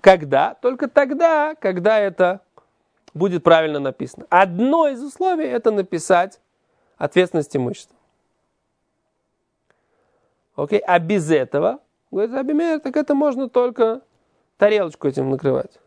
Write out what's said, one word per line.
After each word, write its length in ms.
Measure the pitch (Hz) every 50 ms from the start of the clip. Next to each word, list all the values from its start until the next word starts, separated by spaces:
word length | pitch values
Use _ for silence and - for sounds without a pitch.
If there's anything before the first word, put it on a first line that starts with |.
Когда? 540 | - 202 190 175 151 139 139 135 151 - -
Только 340 | _ - 247 262 254 302 240
тогда, 640 | _ 294 285 254 294 285 339 330 320 302 294 311 311
когда 440 | _ - 196 185 180 175 214 220 214
это 420 | 208 196 170 - 185 180 185 196 _ _ _ _ _ _ _ _ _ _ _ _ _ _ _
будет 300 | 151 175 202 175 170 -
правильно 360 | 170 165 160 160 156 147 143
написано. 460 | 139 135 131 _ - 123 - - - _
Одно 580 | - - 294 294 170 175 233 262 294 339 320
из 140 | 294 269 233
условий — 440 | 269 285 - _ 370 370 359 320 311
это 240 | 262 247 240 - 233
написать 680 | 214 208 190 190 - 165 - - 190 175 180 196 _ _ _ _ _ _ _ _ _ _ _ _ _
ответственность 580 | _ - 147 - 180 185 175 - 165 147 - -
имущества. 400 | 143 127 123 202 - - _ _ _ _ _ _ _ _ _ _ _ _ _ _ _ _ _ _ _ _ _ _ _ _ _ _ _ _ _ _ _ _ _ _ _ _ _ _ _ _ _ _ _ _ _ _ _ _ _ _ _ _ _ _
Окей? 240 | - 143 147 208 208
А 200 | - - 180 175
без 320 | 165 160 208 196 156 151
этого, 480 | 165 143 127 - - 143 165 202 247 294 _ _ _ _ _ _
говорит 220 | - 196 208 233 240
Раби 200 | 269 269 262 302
Меир, 260 | 302 339 339 320 302
так 160 | - 269 254
это 180 | 302 294 - 285
можно 320 | 277 302 294 254 247 269
только 540 | 233 _ 247 247 247 226 - 233 220 226 262 _ _ _ _ _ _ _ _ _ _ _
тарелочку 500 | _ 202 208 214 208 190 165 151 _ -
этим 220 | 139 135 143 135 131
накрывать. 500 | 135 131 147 139 131 135 131 - _ _ _